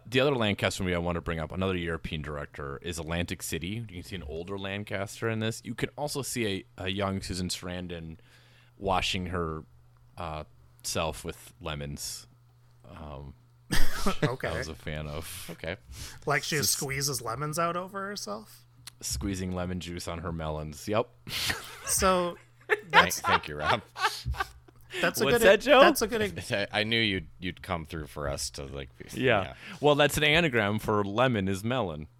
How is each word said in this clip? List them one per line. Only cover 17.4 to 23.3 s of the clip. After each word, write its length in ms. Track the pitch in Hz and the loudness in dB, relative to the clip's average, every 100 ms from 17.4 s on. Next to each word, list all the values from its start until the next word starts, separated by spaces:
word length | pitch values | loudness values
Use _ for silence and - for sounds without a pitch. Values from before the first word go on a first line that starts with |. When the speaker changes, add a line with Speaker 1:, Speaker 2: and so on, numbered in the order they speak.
| 151 156 | -4 -2
Speaker 2:
out 180 | 170 175 | -2 -2
over 300 | 185 196 196 | -6 -8 -8
herself? 580 | 202 208 208 214 - - - - - | -10 -10 -10 -12 -20 -20 -20 -20 -12
Speaker 1:
Squeezing 520 | - - 101 92 92 | -6 -4 -4 -2 -4
lemon 280 | 90 90 90 | -2 -4 -4
juice 260 | 85 87 90 | -6 -8 -8
on 100 | 85 | -6
her 140 | 87 | -6
melons. 540 | 82 78 76 78 76 - | -4 -4 -4 -6 -10 -2
Yep. 220 | 107 - - | 0 0 -8
<laughs> 720 | - - - - - - - | -10 -4 -4 -4 -8 -12 -2
Speaker 2:
So, 500 | - 190 185 175 170 - - - | 2 4 4 0 -6 -18 -20 -4
Speaker 3:
Thank, 220 | 427 - | -4 4
Speaker 2:
that's 300 | - - - | 6 6 0
Speaker 3:
thank 280 | 339 | 0